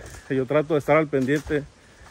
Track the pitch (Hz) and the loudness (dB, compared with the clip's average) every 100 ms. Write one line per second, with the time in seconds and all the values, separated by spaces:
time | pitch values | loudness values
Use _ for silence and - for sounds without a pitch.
0 | - - - 139 127 143 151 156 139 147 | -12 -16 -6 -4 0 0 2 0 4 2
1 | 156 143 127 147 139 151 147 _ - - | 4 0 0 -2 -2 -6 -6 _ -20 -20
2 | - | -20